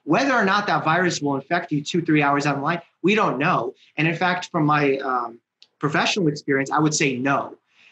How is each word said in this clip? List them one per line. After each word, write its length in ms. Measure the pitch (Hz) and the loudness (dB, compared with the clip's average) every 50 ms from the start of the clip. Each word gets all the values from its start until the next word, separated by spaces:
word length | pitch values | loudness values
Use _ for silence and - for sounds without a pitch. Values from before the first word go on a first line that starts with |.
| _ | _
Whether 280 | 143 160 214 269 277 | 0 0 2 2 2
or 120 | 262 240 208 | 2 2 2
not 220 | 190 196 208 202 190 | 2 2 0 0 0
that 160 | 170 156 - | -2 0 0
virus 360 | 156 160 175 180 175 - - | 0 0 2 0 0 -2 -2
will 140 | 147 143 139 | -2 -2 -4
infect 380 | 135 135 - 170 175 175 - | -4 -4 -2 -4 -4 -2 -2
you 100 | 151 143 | -4 -4
two, 180 | 143 - - 175 | -4 -2 -4 -2
three 220 | 160 160 156 151 | 0 2 2 2
hours 220 | 143 143 143 143 147 | 4 2 2 2 0
down 120 | 151 139 | 0 -2
the 60 | 139 | -2
line, 180 | 139 151 175 175 - - _ _ | -2 -4 -4 -4 -8 -14 _ _
we 120 | - 180 214 | 0 2 2
don't 240 | 214 202 170 131 127 | 2 2 0 0 0
know. 360 | 143 180 170 131 113 123 - _ _ _ _ - | 0 0 0 0 -2 -4 -8 _ _ _ _ -2
And 100 | 156 165 | -2 -2
in 60 | 165 | 0
fact, 340 | 156 185 180 180 180 - - | 0 0 0 0 -2 -6 -4
from 140 | - 170 151 | -2 0 2
my, 320 | 147 151 147 143 139 135 135 | 2 2 2 2 2 0 0
um, 420 | - 131 127 123 120 117 117 120 _ _ _ _ - _ _ _ | -2 -2 -2 -4 -4 -6 -10 -16 _ _ _ _ -20 _ _ _
professional 500 | - 139 156 175 220 - - 220 180 151 | -4 -2 0 0 0 0 0 0 0 0
experience, 420 | 143 143 - - 139 135 135 - | 0 -2 -2 -2 0 0 0 0
I 80 | 139 147 | 0 0
would 160 | 156 156 151 | 2 2 2
say 220 | - 165 139 127 | 0 0 0 0
no. 380 | 120 127 139 143 120 - - - - _ _ _ _ _ _ | -2 -2 0 0 -2 -2 -6 -12 -20 _ _ _ _ _ _